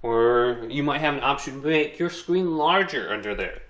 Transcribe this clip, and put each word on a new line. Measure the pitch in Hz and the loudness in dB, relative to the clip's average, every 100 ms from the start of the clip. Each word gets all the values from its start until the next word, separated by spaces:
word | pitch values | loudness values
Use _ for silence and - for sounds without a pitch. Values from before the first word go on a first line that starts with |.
Or | 117 117 117 120 123 120 113 | 2 4 6 6 2 0 -4
you | 135 | -2
might | 143 143 | 0 0
have | 151 | 0
an | 143 | 0
option | 127 143 - 135 | 0 0 -4 -6
to | 147 | 0
make | 156 147 - | 2 0 -2
your | 175 | -6
screen | - - 180 180 156 | -6 -2 0 0 0
larger | 151 185 190 135 92 | 2 2 2 -4 -4
under | 107 104 | -4 -4
there. | 98 90 - | -4 -6 -8